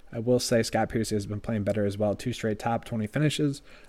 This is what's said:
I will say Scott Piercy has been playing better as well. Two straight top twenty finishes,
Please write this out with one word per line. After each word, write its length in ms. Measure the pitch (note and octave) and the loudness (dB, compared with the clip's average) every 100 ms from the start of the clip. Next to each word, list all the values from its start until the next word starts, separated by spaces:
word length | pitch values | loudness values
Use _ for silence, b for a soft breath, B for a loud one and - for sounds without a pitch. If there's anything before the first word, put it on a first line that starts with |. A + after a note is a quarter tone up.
| - | -12
I 60 | A#2+ | -4
will 220 | A#2 B2 | 2 2
say 220 | - A#2 | 4 2
Scott 260 | A2 A2 G#2+ | 2 0 0
Piercy 260 | A2+ G#2+ | 0 0
has 120 | G#2+ G2 | -2 -2
been 140 | G#2 | -6
playing 220 | - A2 | -2 -2
better 240 | G2+ G#2 G2+ | 0 2 2
as 100 | G2+ | 2
well. 180 | G#2 | 0
Two 180 | F#2+ B2 | 0 -4
straight 260 | A2 A2 G#2 | -2 -2 -2
top 260 | A#2 A#2 | 0 -2
twenty 220 | - A2 G#2+ | -2 -4 -2
finishes, 560 | C#3 D3+ - D3 C#3 - B | 2 2 2 0 -2 -10 B